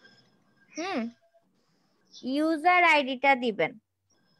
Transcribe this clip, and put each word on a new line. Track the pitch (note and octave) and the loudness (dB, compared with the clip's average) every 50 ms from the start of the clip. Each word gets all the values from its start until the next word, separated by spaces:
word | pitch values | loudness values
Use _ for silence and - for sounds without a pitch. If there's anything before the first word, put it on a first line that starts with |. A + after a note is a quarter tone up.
| _ - _ _ _ _ _ _ _ _ _ _ _ _ _ - | _ -20 _ _ _ _ _ _ _ _ _ _ _ _ _ -12
হুম, | D#4+ F#4+ F#4+ C#4 A3 A#3 A#3 _ _ _ _ _ _ _ _ _ _ _ _ _ _ _ _ _ _ _ _ - - | -10 -8 -6 -8 -8 -8 -12 _ _ _ _ _ _ _ _ _ _ _ _ _ _ _ _ _ _ _ _ -14 -10
user | A#3+ C4 C#4+ D4+ D#4+ E4 D4+ D4 F4+ F4+ F4+ F4+ | -6 -4 -2 -2 -2 -2 0 2 2 4 4 4
আইডিটা | E4 D#4 D4 C#4+ B3 C4+ B3 - C#4 C4+ | 4 4 2 2 -2 -6 -2 2 2 2
দিবেন। | B3+ B3 B3 G3+ - E3 C#3+ - A2+ _ _ _ _ _ _ _ _ _ _ _ _ | 2 0 -4 -2 -2 -4 -4 -4 -12 _ _ _ _ _ _ _ _ _ _ _ _